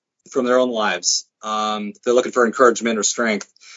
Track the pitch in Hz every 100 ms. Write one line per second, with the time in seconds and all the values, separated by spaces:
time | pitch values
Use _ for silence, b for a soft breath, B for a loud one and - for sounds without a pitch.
0 | _ _ - 139 123 127 127 113 104 90
1 | - - - _ 107 107 107 107 104 -
2 | 123 120 120 127 117 - 123 107 117 110
3 | 98 - 117 101 - _ B